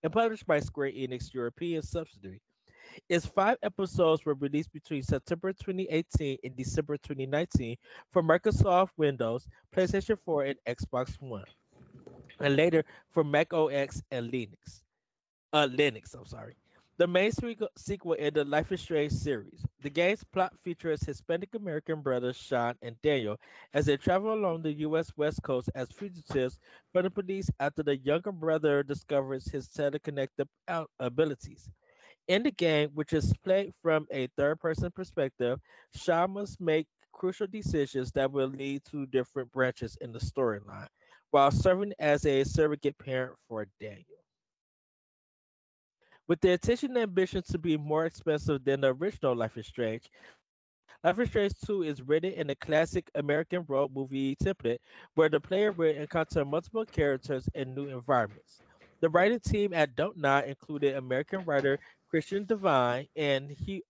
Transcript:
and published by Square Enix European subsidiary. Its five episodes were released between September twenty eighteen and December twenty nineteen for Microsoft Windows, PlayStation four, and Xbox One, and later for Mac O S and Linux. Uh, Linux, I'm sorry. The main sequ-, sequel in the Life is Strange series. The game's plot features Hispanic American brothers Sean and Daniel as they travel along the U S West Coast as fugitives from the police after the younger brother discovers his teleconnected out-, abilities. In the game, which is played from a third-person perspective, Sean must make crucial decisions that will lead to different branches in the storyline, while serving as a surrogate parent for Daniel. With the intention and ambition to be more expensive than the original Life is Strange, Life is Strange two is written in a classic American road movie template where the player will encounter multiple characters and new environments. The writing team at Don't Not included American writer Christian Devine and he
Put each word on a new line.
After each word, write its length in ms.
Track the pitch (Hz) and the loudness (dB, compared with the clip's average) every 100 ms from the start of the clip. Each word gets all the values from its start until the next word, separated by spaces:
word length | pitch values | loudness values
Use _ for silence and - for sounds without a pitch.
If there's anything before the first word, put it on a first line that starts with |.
and 80 | 160 | -2
published 320 | 180 226 220 - | 0 0 -2 0
by 140 | 151 | 0
Square 320 | 143 - 139 | 0 -4 -6
Enix 420 | 123 131 127 - | -4 -6 -8 -8
European 480 | 131 120 - 175 165 | -6 -6 -4 -6 -4
subsidiary. 600 | 151 175 160 _ 190 190 _ _ _ _ - - _ | -4 -8 -8 _ -18 -18 _ _ _ _ -20 -20 _
Its 160 | 170 - | -2 0
five 320 | - 196 247 | 2 2 2
episodes 640 | 208 - 190 - 170 160 - | -2 -4 -4 2 4 4 2
were 80 | 139 | -2
released 360 | 139 147 160 | -2 -2 -4
between 300 | 151 - 147 | -12 -8 -8
September 500 | 131 139 - 170 185 | -2 -4 -2 -4 -4
twenty 320 | 190 - 185 190 | -6 -6 -6 -2
eighteen 480 | 160 165 - 147 135 | -2 0 -2 -2 -6
and 120 | - 127 | -8 -10
December 420 | 127 - 151 147 | -6 -2 -2 -4
twenty 280 | - 139 131 | -6 -6 -2
nineteen 480 | 143 175 - 120 120 _ - - | -2 2 0 0 -8 _ -20 -2
for 100 | 185 | 0
Microsoft 640 | 160 165 220 - 202 180 185 - | 6 6 6 4 6 6 4 2
Windows, 500 | 151 135 117 120 - - _ - | 0 2 -2 -2 -6 -20 _ 0
PlayStation 420 | 185 196 - 214 - | 2 2 0 -2 0
four, 180 | 156 135 | 0 0
and 120 | 135 - | -4 -6
Xbox 480 | 123 - 127 127 - | -6 -4 -4 -4 -8
One, 260 | 135 110 90 _ _ _ - - - - - - | -12 -12 -14 _ _ _ -20 -20 -20 -20 -20 -2
and 160 | 143 139 | 2 4
later 280 | 165 160 151 - _ | 4 4 0 -8 _
for 120 | - | 0
Mac 300 | 151 147 165 | 2 2 2
O 140 | 170 156 | 2 2
S 340 | 139 139 - - | 0 -4 -6 -8
and 200 | 131 117 | -8 -4
Linux. 500 | 127 107 - - - _ _ _ _ _ _ _ | -6 -6 -12 -20 -20 _ _ _ _ _ _ _
Uh, 140 | 151 143 | 2 2
Linux, 460 | 127 147 110 - - | 4 2 2 -14 -20
I'm 100 | - | -16
sorry. 300 | - - - _ _ _ _ | -16 -16 -20 _ _ _ _
The 80 | 175 | 2
main 240 | 180 202 | 4 2
sequ-, 360 | 233 240 226 - - | 0 -6 -6 -8 -10
sequel 360 | - 190 175 | -10 -8 -4
in 200 | 160 147 | -2 0
the 100 | 151 | 0
Life 280 | 143 147 160 | 0 0 0
is 100 | 185 | -6
Strange 300 | - 160 147 | -2 -2 0
series. 520 | 127 147 127 101 - - _ | -2 -2 -4 -6 -12 -12 _
The 60 | 147 | -8
game's 320 | 143 175 208 | 0 0 0
plot 280 | - - 185 - | -4 -2 -2 -4
features 400 | - 170 170 151 | -12 -8 -4 -2
Hispanic 500 | - 143 _ 170 190 | -4 -6 _ -4 -4
American 480 | 233 202 156 - 151 | -10 -6 -6 -4 -4
brothers 340 | 139 127 123 127 | -2 -2 -2 -6
Sean 380 | - 131 117 120 | -2 0 0 -4
and 180 | 120 113 | -10 -2
Daniel 340 | 151 143 107 107 - - - 143 | 0 2 0 -6 -10 -20 -6 -2
as 100 | 123 | 2
they 120 | 143 | 2
travel 360 | - 185 208 | 2 2 2
along 300 | 220 202 165 | 0 0 0
the 100 | 160 | -4
U 240 | 147 151 160 | -2 0 0
S 140 | 165 - | -2 -2
West 280 | 147 151 | -2 -2
Coast 260 | - 127 123 139 | -2 -2 -2 -6
as 160 | 127 | -8
fugitives 680 | - 202 180 - 143 127 - _ - _ | -8 -12 -12 -4 0 0 -4 _ -20 _
from 120 | 180 | 0
the 80 | 185 | 0
police 360 | 196 185 196 185 - | -4 -6 -4 -4 -2
after 240 | 139 143 | -2 -2
the 140 | 147 139 | -2 -2
younger 340 | 131 151 180 | 0 0 -2
brother 500 | 185 156 160 156 143 | -4 0 2 4 2
discovers 680 | 139 143 - 143 135 135 - | 0 -6 -2 -2 0 -6 -6
his 200 | 139 127 | -8 -10
teleconnected 800 | - 143 143 - 143 135 - 135 _ - | -4 -4 -2 -6 -4 -6 -4 -8 _ -8
out-, 220 | 165 156 _ | -6 -6 _
abilities. 720 | 127 123 156 139 - - - - _ _ - _ - | -6 0 0 0 -12 -20 -20 -20 _ _ -20 _ 0
In 160 | 185 | 2
the 80 | 254 | 2
game, 380 | 208 170 156 147 | 2 2 4 2
which 200 | 143 151 | -2 -2
is 180 | 160 - - | 0 2 0
played 280 | - 190 196 - | 2 0 0 -4
from 240 | 170 156 151 | 2 2 0
a 160 | 139 127 - | -6 -6 0
third-person 560 | 143 160 170 160 175 | 0 0 -2 -2 -4
perspective, 720 | 175 190 - 135 _ 120 131 _ - _ - | -6 -10 -4 -4 _ -2 -2 _ -20 _ -10
Sean 360 | - 170 180 | 0 2 2
must 280 | 196 202 - | -2 -10 -6
make 280 | 175 156 160 _ _ | 0 0 0 _ _
crucial 340 | - 185 185 202 | -6 -6 -4 -6
decisions 640 | 214 196 160 139 139 127 | -6 -2 0 0 -2 -2
that 160 | - 135 | 0 0
will 200 | 139 135 | 0 -2
lead 340 | 135 135 139 - | -2 -6 -6 -8
to 140 | 147 135 | -8 -2
different 440 | 131 123 - 123 | -2 -2 -6 -8
branches 440 | 127 127 - 117 - | 0 0 0 -8 -10
in 100 | 120 | -12
the 80 | 117 | -8
storyline, 720 | - - 123 107 104 98 101 _ _ _ _ | -6 0 0 -2 -8 -16 -16 _ _ _ _
while 200 | 147 139 | 6 6
serving 420 | 139 185 180 202 - | 6 4 2 0 -2
as 260 | 156 147 151 | 2 2 4
a 180 | 135 | 2
surrogate 540 | 135 - 151 147 143 139 | 2 2 2 2 -2 -4
parent 340 | - 131 127 - _ | -6 -4 -4 -10 _
for 200 | 113 101 _ | -10 -10 _
Daniel. 240 | 107 98 85 - _ _ _ _ _ _ _ _ _ _ _ _ _ _ _ _ _ _ _ _ _ | -16 -16 -20 -20 _ _ _ _ _ _ _ _ _ _ _ _ _ _ _ _ _ _ _ _ _
With 140 | 165 | 2
the 100 | 190 | 4
intention 400 | 180 - 240 277 | 4 2 0 0
and 80 | 247 | 0
ambition 380 | 220 180 185 196 175 | 0 0 0 -2 -4
to 80 | 175 | -4
be 200 | 165 151 | 0 0
more 280 | 147 151 165 | 2 0 0
expensive 580 | - - 151 151 143 131 | -2 -2 0 0 -2 0
than 160 | 135 | 2
the 120 | 139 | 2
original 420 | 131 180 208 143 120 | 2 -4 -2 0 0
Life 220 | 113 120 | -2 -4
is 100 | 107 | -14
Strange, 420 | - 117 113 - _ - - _ _ _ _ _ - | -4 -4 -4 -10 _ -20 -20 _ _ _ _ _ -2
Life 160 | 160 185 | 0 2
is 100 | 240 | 0
Strange 240 | 226 202 - - | 0 0 -2 -4
two 180 | 202 | -2
is 180 | 160 139 | -2 -4
written 320 | 127 151 180 | 0 0 0
in 160 | 185 151 | -6 -6
a 60 | 139 | -6
classic 540 | - 151 165 185 - - | 0 2 2 -2 -4 -6
American 480 | 143 147 165 175 160 | 0 0 0 -6 -2
road 240 | 135 139 135 | 0 0 -2
movie 400 | 135 135 135 139 | -6 -2 -2 0
template 440 | 190 190 117 120 _ - - - | -2 -2 -2 -4 _ -20 -8 4
where 140 | 160 | 4
the 100 | 151 | 4
player 320 | - 190 214 | 0 2 2
will 240 | 185 160 147 | 2 2 2
encounter 480 | 147 170 160 - | -2 -2 0 0
multiple 420 | 143 151 170 226 220 | 0 -2 -2 -6 -6
characters 600 | - 147 135 - 135 127 - | 0 2 0 -2 -4 -4 -6
and 180 | 131 | -8
new 140 | 131 143 | -6 -8
environments. 760 | 131 117 131 107 104 _ _ _ _ - _ | -10 2 2 2 -4 _ _ _ _ -20 _
The 100 | 165 | 2
writing 300 | 160 196 240 | 4 4 2
team 340 | - 214 202 | 0 0 2
at 220 | 170 151 123 | 2 2 2
Don't 220 | 170 180 | -4 0
Not 300 | 143 139 139 | 2 2 2
included 480 | 139 - 147 143 135 | -8 -8 0 0 0
American 500 | 127 127 151 190 175 | -2 -2 -2 -6 0
writer 340 | 143 139 139 - _ _ | 2 2 0 -4 _ _
Christian 360 | 165 151 196 196 | -4 -2 -6 -2
Devine 600 | 214 190 139 123 123 135 - | 0 4 4 4 0 -4 -4
and 340 | 147 135 139 | 0 0 -2
he 320 | 143 - 196 - | -10 -8 -8 -10